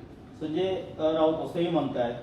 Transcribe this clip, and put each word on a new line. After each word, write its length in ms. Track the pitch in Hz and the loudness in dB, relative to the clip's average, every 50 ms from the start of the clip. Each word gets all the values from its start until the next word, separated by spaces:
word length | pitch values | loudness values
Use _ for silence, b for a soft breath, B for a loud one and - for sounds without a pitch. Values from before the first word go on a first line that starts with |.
| - - - - - - - - | -16 -16 -18 -18 -18 -18 -12 -8
संजय, 420 | 160 151 156 170 190 190 185 170 - - - - | -6 -2 0 0 2 2 0 -2 -4 -6 -4 0
अ, 140 | 156 156 160 | 2 2 4
राऊत 380 | 160 156 160 160 160 139 135 | 4 4 4 4 2 -2 -2
असंही 180 | - 175 170 170 | 0 0 2 2
म्हणतायत, 460 | 165 151 139 127 - 123 120 120 120 - | 2 2 2 2 0 0 0 0 -2 -6